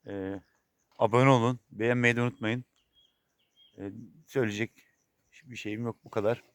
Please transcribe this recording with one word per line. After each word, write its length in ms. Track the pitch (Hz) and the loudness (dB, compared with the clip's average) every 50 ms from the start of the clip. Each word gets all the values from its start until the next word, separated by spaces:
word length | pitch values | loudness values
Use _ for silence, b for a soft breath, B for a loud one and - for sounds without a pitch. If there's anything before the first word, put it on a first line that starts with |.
| _ | _
Ee, 340 | - 101 98 95 95 98 95 _ _ _ _ _ _ _ _ _ _ _ | -10 -10 -8 -8 -8 -8 -10 _ _ _ _ _ _ _ _ _ _ _
abone 320 | - 113 107 110 123 131 135 | -2 0 2 4 6 6 6
olun, 300 | 135 120 113 123 127 123 _ _ | 6 6 4 2 -2 -4 _ _
beğenmeyi 440 | - 104 110 120 123 123 120 120 117 | -8 -4 -2 0 0 4 4 2 4
de 60 | 117 | 2
unutmayın. 440 | 120 123 127 - 117 107 117 127 127 _ _ _ _ _ _ _ _ _ _ _ _ _ _ _ _ _ _ _ _ _ _ | 0 -2 -4 -4 -4 -4 -4 -4 -8 _ _ _ _ _ _ _ _ _ _ _ _ _ _ _ _ _ _ _ _ _ _
Ee, 140 | 92 98 101 98 113 120 90 _ - _ | -14 -14 -14 -14 -14 -20 -20 _ -20 _
söyleyecek 440 | _ - 135 120 107 101 104 113 - _ - _ _ _ _ _ _ _ _ _ _ _ - _ | _ -2 -2 -2 -2 -2 -4 -6 -8 _ -20 _ _ _ _ _ _ _ _ _ _ _ -20 _
bir 120 | 127 117 | -18 -18
şeyim 280 | - - 107 107 110 120 | -12 -10 -8 -8 -6 -6
yok, 120 | 117 107 _ _ | -8 -8 _ _
bu 60 | - | -6
kadar. 340 | - 113 101 107 120 - _ _ | -4 0 0 0 0 -2 _ _